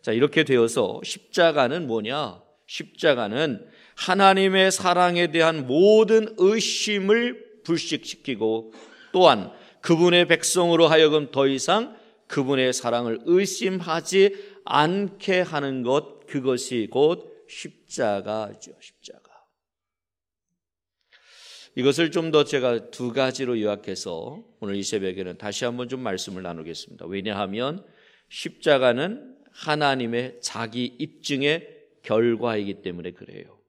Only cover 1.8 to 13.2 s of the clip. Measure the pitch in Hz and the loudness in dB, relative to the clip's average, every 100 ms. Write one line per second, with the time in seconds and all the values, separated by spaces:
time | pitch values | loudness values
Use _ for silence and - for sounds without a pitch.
1.8 | 147 113 104 143 127 90 _ _ _ - | -4 -4 -4 -6 -8 -12 _ _ _ -16
2.8 | - - 160 127 104 120 160 104 - _ | -16 -2 0 2 0 -2 -2 -4 -10 _
3.8 | _ - - 185 196 190 190 190 190 185 | _ -10 -2 4 6 6 2 4 2 2
4.8 | 185 180 175 175 170 160 165 160 127 143 | 0 4 4 2 0 2 2 0 0 4
5.8 | 196 214 214 220 214 220 185 220 - - | 8 8 6 4 2 2 2 4 -2 -4
6.8 | 214 202 196 226 240 247 - _ - 165 | -4 -2 2 2 0 -6 -18 _ -4 -4
7.8 | - 151 - - - 110 110 113 113 - | -4 -8 -8 -12 -8 -4 -2 -2 -8 -20
8.8 | - - - 185 175 113 95 - - _ | -20 -20 -4 6 6 6 -2 -16 -20 _
9.8 | - 165 175 175 160 165 - 180 175 165 | 0 4 4 4 4 2 2 0 2 4
10.8 | 160 160 151 151 143 139 139 135 - 196 | 6 6 6 2 -2 0 0 0 0 0
11.8 | 254 - _ _ _ - 131 135 127 123 | -2 -14 _ _ _ -4 -2 0 0 -2
12.8 | 120 117 120 113 | -4 -2 -4 -6